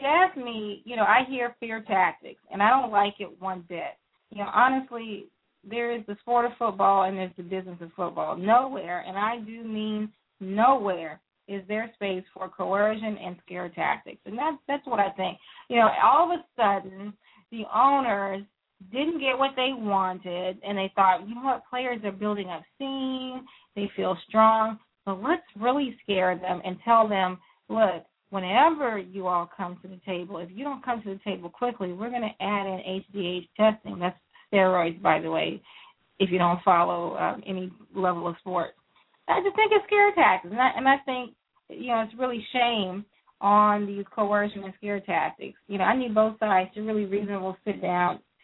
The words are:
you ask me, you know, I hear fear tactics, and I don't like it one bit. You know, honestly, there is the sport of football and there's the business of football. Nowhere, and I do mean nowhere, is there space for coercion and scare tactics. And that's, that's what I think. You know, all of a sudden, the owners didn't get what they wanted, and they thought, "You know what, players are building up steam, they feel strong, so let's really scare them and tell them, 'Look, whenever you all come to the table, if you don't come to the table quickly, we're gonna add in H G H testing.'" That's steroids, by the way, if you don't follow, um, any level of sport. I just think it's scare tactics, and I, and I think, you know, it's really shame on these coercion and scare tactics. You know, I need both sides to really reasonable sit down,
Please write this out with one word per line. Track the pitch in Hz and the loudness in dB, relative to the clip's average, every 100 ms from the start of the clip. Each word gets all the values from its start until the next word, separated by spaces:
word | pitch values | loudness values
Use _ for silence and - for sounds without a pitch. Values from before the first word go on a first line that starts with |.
you | 269 | 2
ask | 320 370 302 | 4 2 0
me, | 240 226 208 202 | -10 -8 -8 -10
you | 220 240 | -8 0
know, | |
I | 196 226 262 | 4 4 2
hear | 262 240 240 | -4 -6 -6
fear | 233 220 220 | -10 -8 -2
tactics, | 196 180 156 71 - - | 0 0 -2 -14 -20 -10
and | 190 | 2
I | 208 | 4
don't | 262 240 | 4 2
like | 208 208 202 | 2 2 -2
it | 196 180 | -14 -10
one | 185 185 170 | -10 -10 -10
bit. | 170 147 - _ _ _ | -10 -10 -14 _ _ _
You | 208 | -10
know, | 202 | -2
honestly, | 185 254 269 262 240 226 208 - _ _ _ | 4 4 2 -4 -10 -10 -12 -14 _ _ _
there | 202 233 240 240 | -10 -6 -4 -4
is | 214 | -8
the | 208 | -10
sport | - 240 | 0 2
of | 240 240 | 2 0
football | 233 196 196 196 | -2 2 4 4
and | 190 190 | 2 0
there's | 185 175 | -6 -8
the | |
business | 175 190 185 175 | -10 -8 -8 -14
of | 170 | -14
football. | - 175 - 156 165 | -6 -6 -4 -4 -2
Nowhere, | 185 233 269 262 170 180 - | 4 4 4 -4 -6 -8 -6
and | 190 | -4
I | 214 240 | -4 -4
do | 214 226 | -10 -12
mean | 226 214 214 214 214 _ _ - | -8 -6 -4 -4 -6 _ _ -14
nowhere, | 190 202 240 269 202 180 165 160 _ _ - | -6 2 4 4 2 -4 -6 -12 _ _ -12
is | 202 190 | -10 -6
there | 214 226 | -6 -6
space | - 202 185 185 | -8 -6 -6 -8
for | - 185 | -12 -12
coercion | - 180 196 208 220 220 208 | -6 -2 2 2 0 -6 -8
and | 180 180 - | -10 -14 -14
scare | 180 180 | -10 -10
tactics. | 175 147 147 - - - | -4 -2 -2 -6 -18 -12
And | 214 | -6
that's, | 302 285 - | -4 -4 -6
that's | 285 285 | -6 -2
what | 226 | 0
I | 196 | 0
think. | 196 185 190 - - - | 0 -6 -6 -18 -20 -2
You | 240 | 4
know, | 220 - | 4 6
all | 220 285 339 | 6 6 4
of | 349 | 0
a | - - | -6 0
sudden, | 214 196 190 190 208 202 _ _ _ | 2 0 -4 -12 -14 -14 _ _ _
the | 226 214 | -12 -4
owners | 214 269 277 254 202 196 196 202 _ _ _ 185 | 4 6 6 2 0 -2 -6 -10 _ _ _ -10
didn't | 226 311 330 | -4 -2 -2
get | 269 262 | 0 0
what | 277 269 | 0 0
they | 254 | -2
wanted, | 262 214 196 185 185 180 175 180 185 | -2 0 0 0 -4 -8 -6 -6 -6
and | - 202 | -6 -4
they | 190 | -2
thought, | 196 190 180 202 | 4 4 4 0
"You | 233 | -6
know | |
what, | 269 240 - | -4 -4 -4
players | 247 254 233 | -6 -4 -4
are | 208 | -6
building | 190 208 208 185 | -6 -4 -4 -6
up | 170 - | -10 -14
steam, | - 269 269 262 262 254 254 262 - _ | -12 -8 -6 -4 -6 -8 -12 -16 -20 _
they | - 202 - | -8 -6 -4
feel | 185 170 - | -4 -4 -2
strong, | 220 220 220 220 220 _ _ - | 6 6 6 2 -4 _ _ -8
so | 190 | -6
let's | 226 339 - 202 | -2 -2 -4 -4
really | 233 277 277 - | 0 0 -2 -6
scare | - 196 185 180 | -4 0 0 0
them | 185 180 185 | -4 -6 -6
and | 185 | -6
tell | - 233 220 | 4 4 6
them, | 202 185 180 _ _ - | 2 0 -2 _ _ -6
'Look, | 220 214 170 - _ _ | 2 2 2 -8 _ _
whenever | 196 185 208 311 311 269 214 | -8 0 4 4 4 -2 -4
you | 180 190 185 | -8 -6 -2
all | 180 175 - | -2 -2 -6
come | 180 180 | -8 -8
to | 185 | -16
the | 185 | -16
table, | - 180 180 190 | -8 -8 -8 -10
if | 175 | -12
you | 190 | -10
don't | 277 269 | -10 -8
come | 254 233 | -6 -6
to | 208 | -6
the | 196 | -10
table | - 180 170 | -8 -8 -8
quickly, | - 247 233 185 | -4 -4 -4 -8
we're | 180 226 | -6 -6
gonna | 247 214 - | -6 -6 -6
add | 190 202 196 | -4 -2 -4
in | 185 | -6
H | - 190 - | -6 -8 -8
G | 202 175 | -8 -6
H | 180 175 - | -6 -8 2
testing.'" | 214 214 - 190 | 4 2 -6 -6
That's | 175 180 _ _ - | -4 -6 _ _ 0
steroids, | 202 185 185 170 170 | 4 6 4 2 0
by | 185 160 | 2 2
the | 160 | 0
way, | 160 165 160 _ - - _ _ - | -2 -2 -6 _ -20 -20 _ _ -2
if | 190 | 0
you | 180 | 4
don't | 175 175 | 2 2
follow, | 202 175 175 175 170 - | 4 4 4 0 -4 -2
um, | 165 - - | -4 -4 -6
any | 185 185 180 - | -8 -8 -12 -12
level | 196 185 175 170 | -2 0 0 -4
of | 170 | -8
sport. | 196 180 - - _ _ _ _ - | -6 -4 -4 -8 _ _ _ _ -2
I | - | 0
just | 381 392 | 0 2
think | 427 | 4
it's | 427 - | 4 4
scare | 415 403 | 4 4
tactics, | 392 233 185 175 | 6 4 4 -2
and | 214 | 0
I, | 254 - | 0 2
and | 262 | 2
I | 277 | 2
think, | 277 254 240 - _ _ - | 0 -8 -8 -16 _ _ -20
you | - 247 | -12 -2
know, | 226 | -2
it's | 220 | -2
really | 226 254 240 208 | -4 -4 -4 -4
shame | 254 240 226 190 185 208 _ _ - | 0 0 0 -2 -4 -12 _ _ -2
on | 202 208 214 208 202 | 4 6 6 4 0
these | 202 202 | -6 -8
coercion | - 208 208 208 208 | -2 0 2 0 -4
and | 196 | -12
scare | 190 208 202 | -10 -6 -6
tactics. | 196 170 151 - - - - | -2 -2 -2 -6 -16 -16 -8
You | 196 | 0
know, | |
I | 190 254 | 2 2
need | 247 | 2
both | 214 220 214 | 2 2 2
sides | 214 190 185 | 2 2 2
to | - | -4
really | 214 214 202 | -4 -2 0
reasonable | 196 202 202 190 180 | -2 -2 -4 -6 -8
sit | - 185 | -6 -4
down, | 185 180 180 156 _ _ | -2 2 2 0 _ _